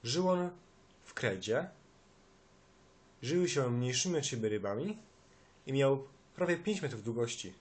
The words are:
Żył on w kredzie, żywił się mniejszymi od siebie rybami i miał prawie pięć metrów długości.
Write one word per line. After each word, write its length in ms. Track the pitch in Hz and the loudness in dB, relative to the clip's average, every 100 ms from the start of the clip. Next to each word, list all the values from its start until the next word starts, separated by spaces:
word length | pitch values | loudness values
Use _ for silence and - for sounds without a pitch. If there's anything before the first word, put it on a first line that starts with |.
Żył 260 | 117 151 185 | 0 2 4
on 200 | 180 180 180 - - - - | 2 0 -6 -20 -20 -20 -20
w 100 | - | -14
kredzie, 560 | - 113 95 101 123 185 - - - - - - - - - - - - - - - | -2 -2 -2 0 0 0 -10 -20 -20 -20 -20 -20 -20 -20 -20 -20 -20 -20 -20 -20 -10
żywił 260 | 120 175 175 | -2 0 2
się 240 | 143 127 | 2 2
mniejszymi 460 | 120 123 123 180 160 | 2 0 0 0 0
od 80 | 143 | 0
siebie 240 | 120 110 | -2 0
rybami 480 | 104 101 104 185 214 - - - - - - - | 0 -2 -2 -4 -6 -14 -20 -20 -20 -20 -18 -2
i 80 | |
miał 340 | 135 135 139 135 - - - | 2 4 4 -2 -18 -20 -2
prawie 220 | 180 170 | 0 2
pięć 240 | 190 196 | 0 -2
metrów 220 | 147 113 | -2 -4
długości. 500 | 107 120 117 - 92 - | -4 0 -2 -2 -10 -14